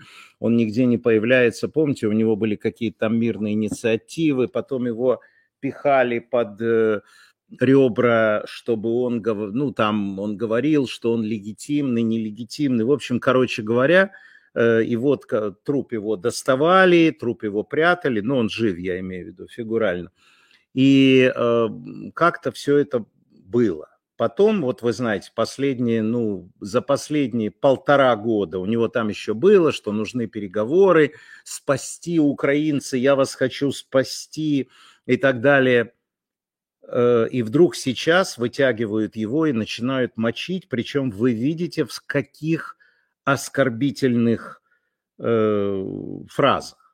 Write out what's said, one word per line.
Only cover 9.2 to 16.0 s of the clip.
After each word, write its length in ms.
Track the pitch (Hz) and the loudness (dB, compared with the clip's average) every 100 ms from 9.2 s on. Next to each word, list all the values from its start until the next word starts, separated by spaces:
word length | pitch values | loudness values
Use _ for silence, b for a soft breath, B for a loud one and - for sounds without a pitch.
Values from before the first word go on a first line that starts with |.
гов-, 280 | 104 101 104 | -4 -4 -4
ну, 200 | 113 143 | -4 -4
там 480 | - 107 104 98 95 | 0 0 0 -4 -6
он 180 | 104 98 | -6 -6
говорил, 500 | 110 117 143 151 120 | -4 -2 0 0 -2
что 240 | - 117 | -4 -2
он 120 | 117 | -2
легитимный, 800 | 107 110 104 98 - 147 139 117 | -2 -6 -8 -12 -6 -4 -2 0
нелегитимный. 840 | 113 113 110 107 117 - 143 120 113 | 0 -2 -4 -10 -12 -4 -2 0 0
В 60 | |
общем, 280 | 147 - 117 | 0 -2 -2
короче 440 | 135 127 123 - | 2 2 0 -2
говоря, 480 | 107 120 135 185 196 B B B B | -2 0 2 4 2 B B B B
э, 300 | - 117 113 | 0 2 2
и 120 | 113 117 | 2 0
вот 300 | 139 131 - | 0 -2 -2
ка-, 300 | 117 104 92 - | -4 -4 -6 -4
труп 280 | 143 - | -4 -4
его 240 | 113 | -6